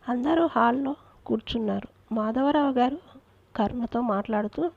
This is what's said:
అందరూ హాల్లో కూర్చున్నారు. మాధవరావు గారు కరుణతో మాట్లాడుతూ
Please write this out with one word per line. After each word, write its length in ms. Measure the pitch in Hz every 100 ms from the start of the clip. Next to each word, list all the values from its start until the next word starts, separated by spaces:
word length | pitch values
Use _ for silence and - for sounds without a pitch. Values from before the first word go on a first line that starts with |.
| -
అందరూ 380 | 247 269 330 330
హాల్లో 460 | 240 233 254 269 294 - - -
కూర్చున్నారు. 600 | 220 - 233 214 196 - _ _
మాధవరావు 600 | 220 214 240 277 294 285
గారు 260 | 254 247 294 - - _ _ _
కరుణతో 460 | - 202 247 233 233
మాట్లాడుతూ 640 | 240 202 208 214 208 - 339